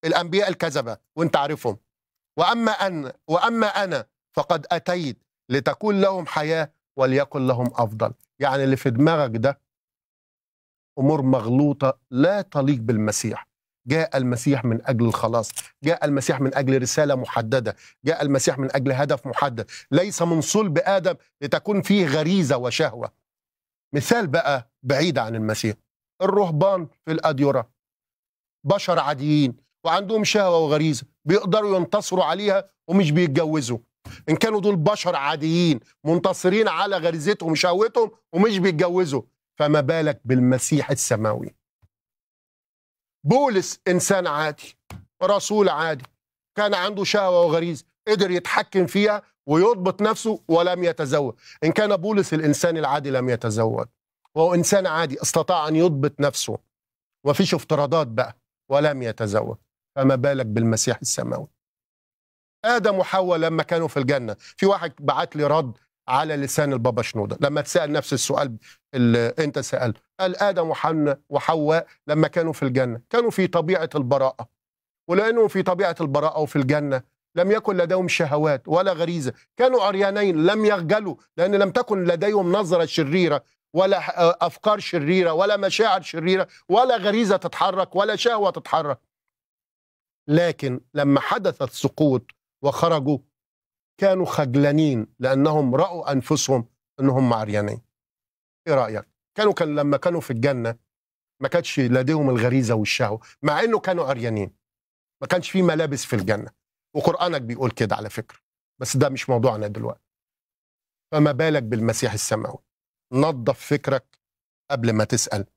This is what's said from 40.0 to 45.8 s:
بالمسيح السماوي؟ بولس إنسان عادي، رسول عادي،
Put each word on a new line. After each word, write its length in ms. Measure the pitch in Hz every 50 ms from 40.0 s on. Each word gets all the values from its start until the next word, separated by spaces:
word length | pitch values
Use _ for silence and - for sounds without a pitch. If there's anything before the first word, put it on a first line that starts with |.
| 156 151 143 - _
بالمسيح 680 | 117 131 127 123 123 127 131 - - 160 143 135 -
السماوي؟ 640 | - - - - 120 104 110 110 107 120 - - _ _ _ _ _ _ _ _ _ _ _ _ _ _ _ _ _ _ _ _ _ _ _ _ _ _ _ _ _ _ _ _ _ _ -
بولس 540 | 143 214 269 285 269 220 190 175 - - _ _
إنسان 400 | 190 180 180 175 - 202 190 180
عادي، 500 | 165 147 147 160 151 151 - - - - _ _ _ - - - _ _ _ 180
رسول 460 | 185 202 196 - - 208 214 202 185
عادي، 360 | - 147